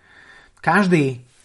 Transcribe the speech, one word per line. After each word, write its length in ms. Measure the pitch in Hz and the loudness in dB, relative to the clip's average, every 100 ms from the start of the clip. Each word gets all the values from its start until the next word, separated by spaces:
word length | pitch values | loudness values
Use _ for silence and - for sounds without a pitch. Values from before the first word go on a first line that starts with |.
| _ - - - - _ | _ -20 -20 -20 -20 _
Každý 560 | - 185 190 175 135 123 - _ | -2 0 2 0 0 -6 -16 _